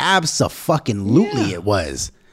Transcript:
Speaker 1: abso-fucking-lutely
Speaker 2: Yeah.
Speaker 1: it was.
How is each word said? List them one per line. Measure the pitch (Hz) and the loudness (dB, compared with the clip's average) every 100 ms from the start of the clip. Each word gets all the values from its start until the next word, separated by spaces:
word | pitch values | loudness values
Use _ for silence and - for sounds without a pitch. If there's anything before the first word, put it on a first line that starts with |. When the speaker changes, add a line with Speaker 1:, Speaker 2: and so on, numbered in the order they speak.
Speaker 1:
abso-fucking-lutely | 165 190 160 - 120 - - 156 - 101 98 143 240 123 104 | 0 2 0 0 -2 -2 -2 0 0 -2 2 4 4 0 -2
Speaker 2:
Yeah. | |
Speaker 1:
it | 90 | -2
was. | 98 101 78 65 - - _ | 0 0 -2 -6 -10 -14 _